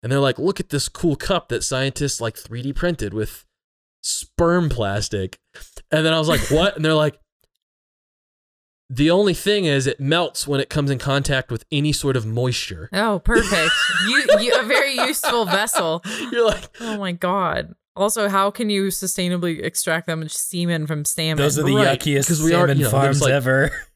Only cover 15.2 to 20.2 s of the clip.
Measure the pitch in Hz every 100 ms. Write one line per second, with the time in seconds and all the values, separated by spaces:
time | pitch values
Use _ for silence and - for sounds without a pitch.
15.2 | 302 240 202 196 220 - 170 165 185 -
16.2 | 262 240 226 - - - 233 214 196 175
17.2 | 180 196 180 - 170 - _ - 202 220
18.2 | 202 196 196 202 220 202 196 185 185 -
19.2 | 180 180 175 165 151 - - 165 165 160